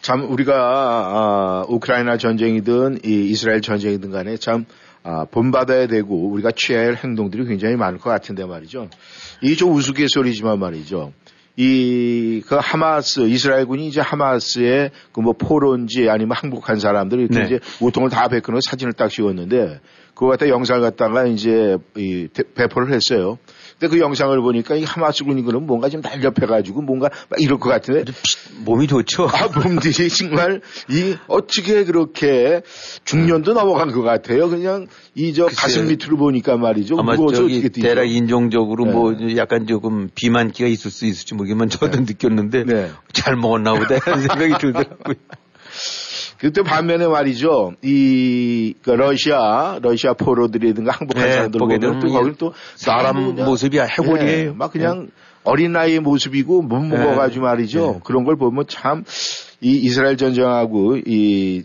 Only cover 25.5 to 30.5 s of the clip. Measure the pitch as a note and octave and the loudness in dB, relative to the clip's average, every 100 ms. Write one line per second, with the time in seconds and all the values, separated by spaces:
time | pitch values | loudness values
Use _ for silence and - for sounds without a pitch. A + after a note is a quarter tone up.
25.5 | A#2 D#3 A#2 C3 D#3 - C#3 C3+ A#2 A#2+ | -4 -2 0 0 -4 -8 -2 -2 0 0
26.5 | A2 F#2+ G2 C3+ C3 C#3+ - - - D3 | 0 0 -6 -4 -2 -2 -4 -8 -2 0
27.5 | C3+ - A#2 - C#3+ A#2+ C3 - - - | 0 0 -2 0 -2 -2 -6 -6 -6 -10
28.5 | - G#2+ A#2 D3 C3+ - - E3 - G#3 | -10 0 2 4 2 0 0 0 0 0
29.5 | D3 F#3 F3 E3 D#3 F3 - F#3 D3+ F3 | 0 0 0 0 0 0 0 -2 0 0